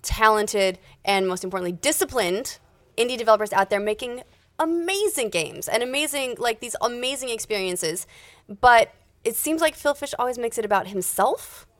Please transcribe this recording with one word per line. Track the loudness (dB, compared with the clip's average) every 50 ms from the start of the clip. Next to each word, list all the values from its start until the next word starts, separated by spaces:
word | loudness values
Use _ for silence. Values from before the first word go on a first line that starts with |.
| -4
talented, | -4 0 4 6 6 6 4 2 0 2 2 2 2 0 -2 _ -20 -20 _ _
and | 0 2 2 2
most | 0 -2 -4 -6
importantly, | -6 -6 -4 -4 -4 -6
disciplined | 0 0 0 2 2 -2 -2 0 0 0 2 0 -2 -2 -6 -12 -14 _ _ _ _ _ _ _ -2
indie | -2 -2 0 -2
developers | 4 4 6 6 4 0 2
out | 0 2 2
there | 0 -2
making | 0 -2 -4 -4 -6 -10 -10 -10 -14 _ _ _ _ _ _ _
amazing | -2 0 0 -2 0 -2 -2 0 0 0 0 0 -4 -2
games | 0 -2 -2 -2 -6 -10 -8 -2
and | -2 -2 -2
amazing, | 0 -2 -2 -2 -2 -2 -4 -4 -4 -6 -2
like, | -2 -2 -2 -2
these | -6 -10 -6 -4 -4
amazing | -4 -2 -2 -4 -4 -4 -4 -6 -6
experiences. | -6 -8 -6 -4 -4 -2 -2 -4 -4 -4 -4 -4 -4 -6 -10 -14 -18 -20 -20 -20 -20 -20 _ _ -10 4
But | 6 8 8 8 6 4 -2 _ _ _ _ _ _
it | -4 -4
seems | -2 -2 0 0 2
like | 2 0 0
Phil | 0 -2 -2 -2
Fish | -2 -4 -8 -4 -2
always | -2 -2 -2 -2
makes | -4 -4 -4 -4
it | -2
about | 0 0 0 0 -2
himself. | -4 -4 -4 -4 0 2 2 2 2 -2 -6 -14 -18 -20 -20 _ _ _